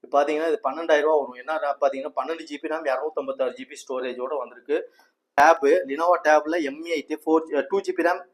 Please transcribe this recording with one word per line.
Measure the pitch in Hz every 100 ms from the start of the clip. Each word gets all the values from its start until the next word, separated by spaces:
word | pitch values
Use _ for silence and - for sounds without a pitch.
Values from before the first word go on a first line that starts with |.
இப்ப | - 143
பாத்தீங்கன்னா | 147 151 165
இது | 147 135
பன்னெண்டாயிரம் | 147 165 151 151
ரூபா | 156
வரும். | 127 123
என்ன | 127 156
ra-, | 147 139
பாத்தீங்கன்னா | 139 135 143 139
பன்னெண்டு | 135 165 156
ஜி | 147
பி | 160
ரம், | 156 151
இரநூத்தம்பத்தாறு | 131 151 151 135 131 127 123
ஜி | 131
பி | 143
ஸ்டோரேஜோட | - 127 127 123 127 147
வந்திருக்கு. | 120 120 120 151 - _ _ _ _ -
டேப், | 151 165 143 180 135
Lenovo | 143 170 170 151
டேப்ல | 151 151 170 139
எம் | 147 170 160
எயிட் | - 151
ஃபோர், | - 160 160 147
அ, | -
டூ | 196 196
ஜி | 180
பி | 165
ரம் | 180 -